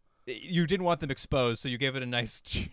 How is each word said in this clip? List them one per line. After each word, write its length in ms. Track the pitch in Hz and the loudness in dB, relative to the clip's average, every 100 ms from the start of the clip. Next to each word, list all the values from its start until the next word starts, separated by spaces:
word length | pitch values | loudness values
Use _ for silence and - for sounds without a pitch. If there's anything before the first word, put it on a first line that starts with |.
| _ _ - | _ _ -12
y-, 100 | 113 | -10
you 240 | - 175 | 0 2
didn't 200 | 160 185 | 4 2
want 160 | 180 170 | 2 2
them 100 | 147 | 0
exposed, 500 | 135 - 143 120 113 | -6 0 2 4 2
so 80 | 139 | -4
you 80 | 120 | 0
gave 200 | 135 135 | -2 -2
it 80 | |
a 20 | 123 | -2
nice 340 | 120 113 - | -2 -2 -8
<laughs> 40 | |
t-, 260 | - - - | -4 -4 -4